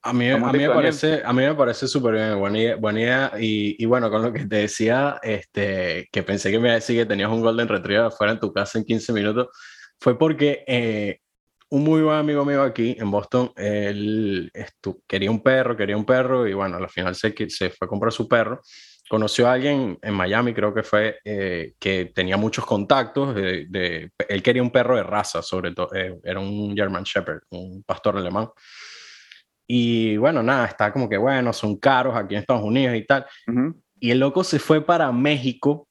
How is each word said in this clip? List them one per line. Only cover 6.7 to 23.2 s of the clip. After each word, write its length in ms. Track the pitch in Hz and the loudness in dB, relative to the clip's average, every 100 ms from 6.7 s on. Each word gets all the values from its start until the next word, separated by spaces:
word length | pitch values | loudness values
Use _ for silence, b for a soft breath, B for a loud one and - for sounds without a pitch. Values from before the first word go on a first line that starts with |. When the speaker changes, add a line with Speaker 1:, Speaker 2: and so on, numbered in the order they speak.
Speaker 1:
a 20 | 117 | 2
decir 220 | - 117 | 2 0
que 80 | 113 | 2
tenías 260 | 101 104 | 0 0
un 100 | 113 | 2
Golden 260 | 113 113 117 | 2 2 0
Retriever 400 | 104 92 101 117 | -2 2 2 2
afuera 260 | - 104 | 2 0
en 60 | 110 | 0
tu 120 | 104 | -2
casa 260 | 98 101 113 | -2 -2 -4
en 60 | 107 | -2
quince 280 | 113 - | -2 0
minutos, 340 | 110 104 107 123 B B B B _ | -2 0 0 -4 B B B B _
fue 200 | - 120 | 0 2
porque, 440 | 160 147 143 139 - | 2 2 2 0 -2
eh, 520 | 123 117 107 104 - _ _ _ _ _ | -2 0 -2 -4 -8 _ _ _ _ _
un 140 | 139 | 0
muy 180 | 151 160 | 4 4
buen 160 | 156 151 | 4 2
amigo 260 | 151 147 143 | 0 0 0
mío 160 | 139 | 2
aquí 340 | 135 - 117 123 | 0 0 -2 0
en 100 | 107 | -2
Boston, 420 | 101 101 127 123 - | -2 0 0 0 -2
él 960 | 101 104 104 101 104 110 107 95 82 | -2 -2 -2 -2 -2 0 0 -2 -6
estu-, 480 | - 104 _ - 92 _ | -12 -16 _ -10 -10 _
quería 240 | 98 98 | -2 0
un 100 | 110 | 2
perro, 360 | 131 131 123 113 | 4 4 2 -2
quería 200 | 98 104 | -2 -2
un 80 | 107 | 2
perro, 420 | 127 127 131 113 | 2 2 0 0
y 60 | |
bueno, 240 | 98 95 90 | 0 -4 -4
al 120 | 92 | -8
final 260 | - 90 92 | -4 -6 -2
se, 180 | 110 101 101 | -4 -4 -8
se 200 | - 92 | -4 -6
fue 160 | - 92 | -4 -6
a 40 | |
comprar 220 | 101 113 | -2 -4
su 160 | 113 113 | -2 2
perro. 340 | 120 110 127 B B B B - | 2 2 -4 B B B B -4
Conoció 400 | 110 107 - 120 | -2 0 2 4
a 60 | |
alguien 440 | 127 139 143 123 87 | 4 2 0 -2 -6
en 100 | 110 | -4
Miami, 400 | 101 92 104 120 | -2 0 2 0
creo 180 | 107 104 | 0 -2
que 120 | 104 | -2
fue, 340 | 104 104 107 - - | 0 0 0 -4 -8
eh, 480 | 101 98 87 82 _ | -6 -4 -4 -8 _
que 320 | 101 95 87 | -2 -2 -4
tenía 240 | - 92 98 | -4 0 0
muchos 260 | 107 107 | 0 -2
contactos, 680 | - 107 101 135 113 - | -2 -2 2 2 2 -2